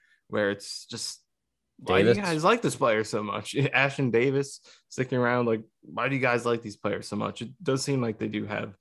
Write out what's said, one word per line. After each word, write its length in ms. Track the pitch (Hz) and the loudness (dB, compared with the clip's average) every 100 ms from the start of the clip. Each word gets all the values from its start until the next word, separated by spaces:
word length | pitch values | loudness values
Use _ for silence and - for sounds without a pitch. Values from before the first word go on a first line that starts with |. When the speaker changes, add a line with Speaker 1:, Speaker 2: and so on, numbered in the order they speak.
| _ _ _ | _ _ _
Speaker 1:
where 220 | 107 101 | -2 0
it's 360 | 101 - - - | -2 -8 -14 -12
just, 360 | 117 - - _ _ _ _ _ - | -10 -10 -12 _ _ _ _ _ -8
why 220 | - 95 | 2 6
do 60 | 110 | 6
you 60 | 156 | 4
Speaker 2:
Davis. 140 | 190 | 2
Speaker 1:
guys 140 | 156 | 2
like 200 | 175 240 | 4 4
this 120 | 180 - | 2 2
player 280 | 131 107 | 2 2
so 180 | 107 110 | 0 -2
much? 340 | 104 104 - - | -4 -6 -4 0
<laughs> 100 | 131 | 2
Ashton 360 | 131 139 135 131 | 2 2 2 2
Davis 520 | 113 139 135 139 - - - _ | 4 2 0 -4 -10 -20 -20 _
sticking 300 | - 127 127 | -6 -2 0
around, 260 | 120 123 120 | 2 2 2
like, 160 | 113 - _ | -2 -4 _
why 260 | - 92 127 | -12 -4 -2
do 60 | 135 | 0
you 60 | |
guys 260 | 127 120 117 | 2 2 0
like 160 | 117 | -2
these 140 | 113 - | -4 -8
players 300 | 104 101 - | -6 -4 -6
so 80 | 104 | -4
much? 280 | 107 - | -4 -6
It 60 | 127 - | -12 -6
does 220 | - 135 | -2 -2
seem 180 | 143 135 | 0 -2
like 160 | 120 104 | -2 -4
they 100 | 113 | -6
do 180 | 107 104 | -6 -6
have 280 | 104 110 101 | -6 -8 -14